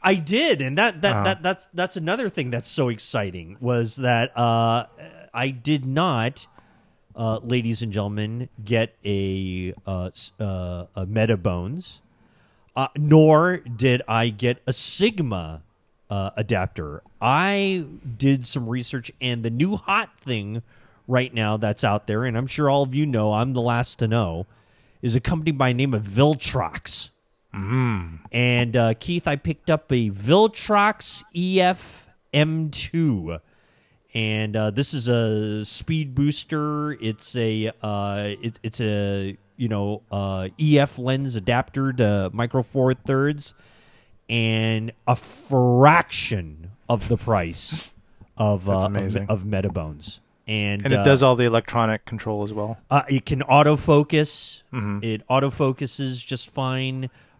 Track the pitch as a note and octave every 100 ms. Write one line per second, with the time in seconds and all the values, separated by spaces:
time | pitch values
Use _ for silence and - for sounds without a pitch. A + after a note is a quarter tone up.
0 | F#3 G3 D3+ A3 D#4+ E3+ C3 D3 A3+ E3+
1 | G3 G3+ G3 F#3+ F3 F#3+ - E3+ F3+ F#3
2 | D#3 A3 G#3+ - B2 A#2 - - B2+ A2
3 | - A#2 G2+ F2+ D#2+ G2+ A#2 A#2+ A#2 C3+
4 | B2+ A#2 A#2+ A#2+ A#2+ A#2 A#2 A#2 - -
5 | - D#2+ - A2+ C3+ C3 C3+ D3+ C3 C#3
6 | F3+ B2 A#2 C#3 - _ - _ _ _
7 | _ - A2+ A2 A#2+ B2 A#2 A2 A#2 G2+
8 | G2+ G#2 G#2+ A#2 B2 - G#2 A2+ A2 _
9 | G2+ G2 G2 F#2+ F#2+ F#2 F2+ - - F#2
10 | F2+ - - - G#2+ F#2 F2+ F2+ F2 -
11 | F#2+ A2 A2 G#2+ F2+ F2 F2+ D#3 - -
12 | _ _ _ _ _ _ _ - C3+ -
13 | D3 D#3 D#3 D3+ F3 F3+ A#2+ A2+ C3 C3
14 | - A2+ A#2 G#2+ A#2+ B2+ - - - -
15 | G#3+ G#3 C#3 F#2+ D#2+ D#2+ - _ _ _
16 | - G2+ G2 - G#2 G#2 F#2 - D2+ D2+
17 | - - A2+ C#3+ F#3+ G3+ G3 F#3 D3 D#3+
18 | C3+ A2 C#3 C3+ A#2+ C3+ A2+ B2 A#2+ C3
19 | A#2 - B2+ A#2+ A2+ A#2 F3 G#3 - G3+
20 | A3 _ C3+ A2+ G2+ A2+ - _ _ _
21 | - B2+ B2+ A#2 G#2+ G#2+ G#2+ G#2 A#2 G#2
22 | - G#2+ B2+ A2+ B2+ - D3 C#3 C#3 C3
23 | D3+ A#2+ G#2+ G#2+ B2+ B2 A#2+ A#2+ B2 -
24 | A2+ A#2 F#2+ E2 F#2+ _ _ _ _ _
25 | B2 A2+ - E3 D#3 C#3 B2+ B2 C#3 A2+
26 | G#2 G2+ D3 D3 - C3 E2 - - -
27 | - _ _ _ _ G2+ F#2+ B2+ B2 G#2
28 | E2+ D#2+ - A#2+ B2 A#2+ A#2+ A#2+ A2+ A2+
29 | - E3+ E3 C#3+ - D3+ - D#3 - B2+
30 | A2 G2 G#2+ F3+ A3 - - G#3 G#3 G#3+
31 | - - - F3 F3+ F#3+ F3+ F#3 - -
32 | - _ _ D3 D#3 D#3+ D#3+ - - E3
33 | D#3 G#2+ E2 D#2+ - _ _ _ _ _
34 | _ A2+ A2 G#2+ G#2+ G#2+ G#2+ G#2 C#3+ C#3
35 | A#2+ A#2+ A2 G#2+ G#2+ G#2+ G#2+ - - D#3+
36 | D3 B2+ C#3+ C#3+ - D#3 D3+ D3+ D3+ C3
37 | A2 G#2 - B2 A2+ A2 A2 - G#2+ G2+
38 | G2+ G2+ G#2 G2+ A#2 A2 A2+ - A2 G#2
39 | G2+ G2 G2 - _ - A#2+ G#2 G2+ G#2
40 | - G2+ G2 F#2+ F#2 - D3+ D3 C#3 -
41 | B2 C3 C#3 A2+ F#2+ A#2+ - C3+ C3+ B2+
42 | G#2+ G2+ F#2+ G2+ A#2 C3+ A#2 C#3 B2+ B2+
43 | - C3+ C#3+ D3 - - - _ _ _
44 | _ _ - A#2 A2+ A2 A2 A2 A2+ -
45 | - B2 - - - C3+ B2 B2 C#3 E3+
46 | - - - G#2 E2 D2+ E2+ - - A#2
47 | - A#2 A#2+ G#2+ E2+ E2+ - D#3 - -
48 | _ - - - G#2+ G2+ F#2+ F#2+ G2 G2+
49 | G2 G#2 G2 G#2+ G2 G2 G2 F2 D#2 D2
50 | - - _ _ - G#2+ G#2 G2+ C3+ A2
51 | A#2 C3+ C3 B2 A#2+ A2+ - A#2+ A2 A2
52 | - A2+ - G#2 G#2 G#2+ G#2 A2+ - C#3+
53 | - C3+ - C3 C3+ C#3 D3+ D3 D#3+ D3
54 | D3 D#3 D3+ - - - _ C3 G#2 G2+
55 | A2+ A2 - C3 C#3 - C#3 C3 C#3 -
56 | C3+ B2 - C3 - - C3 C3 C3 C3
57 | C3 - _